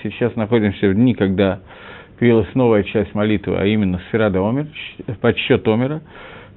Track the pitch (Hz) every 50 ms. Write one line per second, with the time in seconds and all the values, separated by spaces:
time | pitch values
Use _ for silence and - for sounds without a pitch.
0 | - 104 - - 123 110 - 117 107 104 120 113 104 101 98 - - 98 95 110
1 | 127 127 110 - 101 98 92 98 98 95 90 - - - - - - - - -
2 | - - - - 120 120 113 110 98 - - 131 123 117 110 104 95 - - 107
3 | 95 - - 104 104 107 107 95 - 92 92 90 95 101 110 110 101 92 90 87
4 | - - - 110 110 104 90 92 98 110 123 143 151 151 - - - - - -
5 | - - 107 - - 120 110 - - - 123 104 - 113 107 117 127 139 151 156
6 | - - - - - - - - - - -